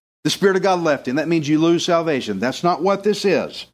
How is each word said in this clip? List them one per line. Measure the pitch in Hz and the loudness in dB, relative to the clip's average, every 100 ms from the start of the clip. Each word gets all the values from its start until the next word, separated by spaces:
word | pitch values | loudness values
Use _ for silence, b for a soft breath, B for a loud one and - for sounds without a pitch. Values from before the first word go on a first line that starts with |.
| _ _ | _ _
the | 156 | -6
Spirit | - 196 190 | 0 2 2
of | |
God | 190 180 | 2 0
left | 165 135 131 | 0 -2 -2
him. | 139 | -2
That | 156 | 0
means | 165 143 | 0 2
you | 151 | 2
lose | 165 170 | 4 2
salvation." | - 170 165 135 113 95 | 2 0 0 -2 -2 -4
That's | 120 127 | -4 -2
not | 175 160 | -2 0
what | 180 196 | 0 0
this | 202 208 202 | 0 0 0
is. | 147 80 - - | 0 -2 -8 -18